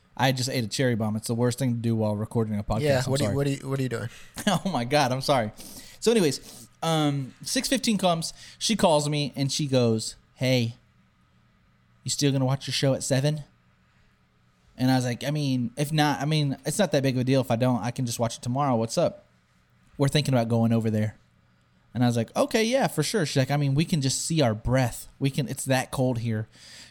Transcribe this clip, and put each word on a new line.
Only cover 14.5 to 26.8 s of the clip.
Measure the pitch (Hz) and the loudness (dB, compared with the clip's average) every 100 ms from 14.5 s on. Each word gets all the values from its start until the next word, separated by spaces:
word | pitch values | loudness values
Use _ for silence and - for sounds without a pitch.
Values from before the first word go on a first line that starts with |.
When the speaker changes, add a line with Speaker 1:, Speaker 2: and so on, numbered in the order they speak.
| _ _ - | _ _ -2
Speaker 1:
And | 127 | 2
I | |
was | 131 | 2
like, | 123 120 | 0 -4
"I | 135 | -4
mean, | 151 139 127 117 - | -2 0 -2 -2 -4
if | 147 | -2
not, | 156 147 131 | 2 2 0
I | |
mean, | 147 156 143 127 | 0 0 0 -2
it's | 151 180 | -4 0
not | 196 | 2
that | 143 | 2
big | 131 | 2
of | 127 | 0
a | |
deal | 123 135 | 2 2
if | 120 | 2
I | 117 | 2
don't. | 127 120 | 2 2
I | 117 | -2
can | - | -4
just | 123 117 | -4 -2
watch | 113 - | -4 -4
it | |
tomorrow. | 120 131 143 | -4 0 2
What's | 117 113 - | 0 0 0
up?" | 135 - _ _ _ _ _ _ _ - | 0 -2 _ _ _ _ _ _ _ 0
"We're | 139 | 0
thinking | 151 139 | 2 2
about | 127 113 | 2 2
going | 117 113 | 2 4
over | 113 110 | 2 2
there." | 107 107 - _ _ _ _ _ _ _ | 0 -2 -6 _ _ _ _ _ _ _
And | 117 | 0
I | 120 | 2
was | 117 | 2
like, | 113 | -2
"Okay, | - 277 226 | -2 0 2
yeah, | 220 262 165 | 2 2 0
for | - | 0
sure." | 147 117 | -2 0
She's | 143 143 | 0 0
like, | 131 | 2
"I | 143 | 2
mean, | 143 | 2
we | 135 | 2
can | 170 160 | 2 0
just | 135 - | 0 -2
see | - 160 | -2 2
our | 120 | 2
breath. | 107 117 127 143 - - - | 2 0 2 0 -4 -14 -4
We | 139 | -2
can, | 143 123 | -2 -4
it's | 135 | -4
that | 135 131 120 | -2 0 -2
cold | - 127 113 | -2 -2 0
here." | 117 110 110 - - - | -2 -4 -6 -12 -20 -20